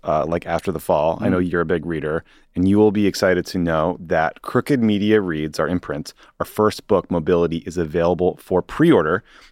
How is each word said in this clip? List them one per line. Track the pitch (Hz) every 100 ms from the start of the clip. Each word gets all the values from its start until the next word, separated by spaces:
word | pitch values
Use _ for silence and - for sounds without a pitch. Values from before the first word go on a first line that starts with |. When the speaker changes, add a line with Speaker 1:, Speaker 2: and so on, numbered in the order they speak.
Speaker 1:
uh, | 85 78 76
like | 85 -
After | 82 -
the | 80
Fall, | - 80 78 82
I | 101
know | 92
Speaker 2:
Mm. | 90
Speaker 1:
you're | 87
a | 82
big | 87
reader, | 80 80 76 80 - _ _
and | 85 95
you | 101
will | 107
be | 101 98
excited | - 98 90 82
to | 92
know | 85 80 82 87
that | 82 82 78 -
Crooked | - 127 - 139
Media | 113 101 104 107
Reads, | 92 78 76 -
our | 76
imprint, | 90 - 73 - - - -
our | -
first | - 107 - -
book, | 98 -
Mobility, | 87 80 87 82 82 -
is | 85
available | 80 85 85 87 87 -
for | - 90
pre-order. | - - 165 113 78 95 _ - -